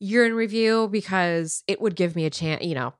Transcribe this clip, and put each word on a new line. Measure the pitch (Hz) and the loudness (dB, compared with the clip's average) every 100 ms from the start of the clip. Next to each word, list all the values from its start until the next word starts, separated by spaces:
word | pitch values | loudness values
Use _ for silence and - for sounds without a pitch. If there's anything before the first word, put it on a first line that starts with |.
year | 196 233 | 0 4
in | 233 | 4
review | 226 220 220 220 226 220 | 2 0 2 2 2 2
because | 208 190 190 175 170 160 - - | -2 -2 0 2 0 -2 -6 -4
it | 233 | -2
would | 220 | 0
give | 175 175 165 | 0 -2 0
me | |
a | 156 | -2
chan-, | - 160 156 | -2 -4 -4
you | 170 | -2
know, | 139 127 | -2 -4